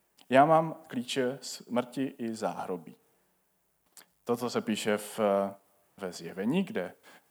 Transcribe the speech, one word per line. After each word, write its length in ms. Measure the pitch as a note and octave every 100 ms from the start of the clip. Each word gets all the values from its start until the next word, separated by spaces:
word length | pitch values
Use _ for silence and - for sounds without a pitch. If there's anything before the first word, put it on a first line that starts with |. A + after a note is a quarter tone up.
| _ _ -
Já 160 | C3 D3+
mám 300 | D#3+ D#3+ - -
klíče 500 | B2+ A#2+ C3+ B2 C#3
smrti 720 | - - - A#2+ A#2+ C#3+ C3+ -
i 180 | A2+ A2
záhrobí." 600 | F#2+ F2+ - F2 D#2+ - _ _ _ _ _ _ _ _ _ - - _
Toto 260 | - A#2+ A#2+
se 120 | A#2
píše 360 | A2+ G#2 A2 G#2
v, 220 | - - G#2 G2 G2 G2+ _ _ _ -
ve 140 | F#2
Zjevení, 520 | F2 E2+ F2+ A2 F3
kde 300 | F#3 G#2+ F2+ - - - _